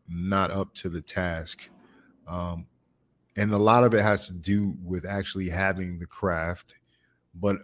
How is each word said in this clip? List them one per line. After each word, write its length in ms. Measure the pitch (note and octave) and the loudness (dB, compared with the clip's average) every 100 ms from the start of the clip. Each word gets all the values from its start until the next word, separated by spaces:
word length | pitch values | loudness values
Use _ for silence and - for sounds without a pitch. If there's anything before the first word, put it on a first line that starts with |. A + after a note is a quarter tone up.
| - | -10
not 420 | E2+ F#2 G2 F#2 | -6 0 2 2
up 240 | G2 F#2+ | 0 -6
to 140 | - F#2 | -6 -8
the 120 | E2 | -8
task. 680 | - G2 F2+ E2 D#2+ - - _ _ _ _ _ E2 | -6 -4 -2 -4 -8 -14 -16 _ _ _ _ _ -10
Um, 400 | F2 F2 E2+ - _ _ _ _ _ _ G2+ | -8 -6 -8 -14 _ _ _ _ _ _ -2
and 160 | G#2 | 2
a 60 | G#2 | 4
lot 260 | G#2+ A#2+ | 6 8
of 100 | B2 | 8
it 80 | A2 | 6
has 240 | G#2 G2+ - | 4 2 -2
to 40 | |
do 440 | F2+ F#2 G2+ G2+ F2 | -8 0 0 0 -4
with 220 | F2+ F2+ | -6 -6
actually 440 | F2 G2+ F#2 F#2+ F#2 | -4 -6 -6 -6 -4
having 500 | E2+ F#2+ F#2 F2+ F2 | 0 0 -2 -6 -8
the 80 | E2+ | -12
craft. 720 | - F#2+ E2 E2 F2+ - _ _ _ _ _ _ | -4 -2 -2 -4 -6 -12 _ _ _ _ _ _
But 240 | F2 G2 G2 | -4 -2 -2